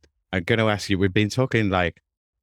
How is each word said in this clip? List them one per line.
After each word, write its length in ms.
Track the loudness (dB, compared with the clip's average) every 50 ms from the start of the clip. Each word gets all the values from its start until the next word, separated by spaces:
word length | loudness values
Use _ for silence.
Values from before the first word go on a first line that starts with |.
| _ _ _ _ _ _
I'm 120 | -6 -4 0
gonna 220 | 0 0 2 2
ask 220 | 0 0 -2 -2 -2
you, 80 | 0
we've 160 | 0 0 0 2
been 160 | 0 0 0
talking, 400 | 0 -2 -2 0 0 0 0 0
like, 320 | 0 0 0 -2 -4 _ _ _ _ _ _ _ _ _